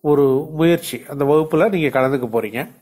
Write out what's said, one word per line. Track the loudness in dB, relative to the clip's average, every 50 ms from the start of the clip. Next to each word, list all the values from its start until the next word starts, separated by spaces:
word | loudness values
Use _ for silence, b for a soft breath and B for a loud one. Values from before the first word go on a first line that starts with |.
| 2
ஒரு | 2 2 4 4 2 2 0 -2 -6
முயற்சி | -2 0 2 2 2 0 -2 -10 -12 -12 -12
அந்த | -12 -4 -2 0
வகுப்புல | 2 2 2 2 2 0 0 2 2
நீங்க | 0 0 -2 0
கலந்துக்க | 0 0 0 0 0 -2 -4
போறீங்க. | -2 -2 -4 -4 -4 -8 -8 -10 -10 -14 _